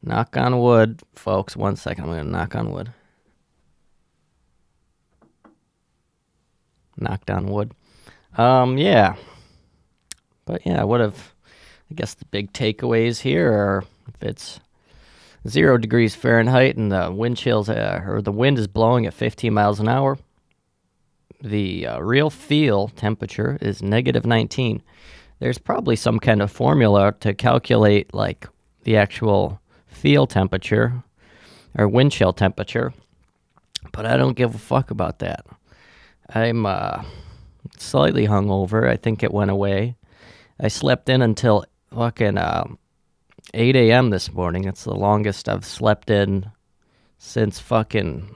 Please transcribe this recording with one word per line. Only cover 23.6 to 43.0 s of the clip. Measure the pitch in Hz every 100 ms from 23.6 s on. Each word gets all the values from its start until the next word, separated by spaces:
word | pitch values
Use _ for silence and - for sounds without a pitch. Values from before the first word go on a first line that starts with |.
is | - 98
negative | 98 110 127 120 110
nineteen. | 113 110 - 123 110 _ _ - - - _
There's | 123 123
probably | - 226 180 113
some | 120 113
kind | - 107
of | 101
formula | - 127 147 113 101 98 104
to | 107
calculate, | 95 120 123 - 117 107 104 -
like, | - 92 - - _ _ _ -
the | 107
actual | 104 - 110 98 90 98 _ _ _
feel | - 147 143 139
temperature | - 95 95 - 107 117 123 - _ _ _ - - _ -
or | 104
wind | 113 143
chill | - 92
temperature, | 92 95 - - 113 127 - _ _ _ _ _ _ _ - -
but | - 110
I | 127
don't | 131 123
give | 123 113
a |
fuck | - 131 131
about | 107 95 -
that. | - - - - _ _ _ _ _ _ _
I'm, | 110 117 117 107
uh, | 92 - - - - - - - _ - -
slightly | - 135 151 - 107
hungover. | 104 101 98 92 110 123
I | 117
think | 117 110
it | 110
went | 101 98
away. | 98 98 98 117 123 _ _ - - _ _
I | 107
slept | - 139 123 -
in | 131
until | 120 107 123 104 - _ _
fucking, | 117 117 - 107 98
uh, | 82 82 - - _ _